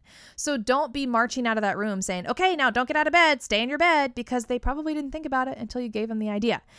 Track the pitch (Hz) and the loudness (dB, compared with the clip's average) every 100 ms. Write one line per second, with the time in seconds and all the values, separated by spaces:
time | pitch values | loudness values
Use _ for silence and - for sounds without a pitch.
0 | _ - - - - 277 214 262 294 285 | _ -20 -20 -8 -4 -2 2 0 0 -2
1 | 269 233 233 262 240 220 208 190 214 196 | 0 2 0 0 -2 0 0 0 -2 -2
2 | 190 180 180 247 370 330 262 233 254 302 | -4 -4 -4 2 2 4 2 2 0 0
3 | 302 339 330 285 - 208 240 285 349 311 | 2 4 4 4 0 0 0 2 4 4
4 | 277 247 233 247 226 247 240 277 311 302 | 2 -2 -4 -2 -2 -2 -2 -2 -2 -4
5 | 277 311 311 262 254 - 220 247 247 214 | -4 -8 -4 -2 -2 -4 -8 -6 -6 -4
6 | 226 220 214 208 226 175 - | -4 -2 -2 0 0 -2 -4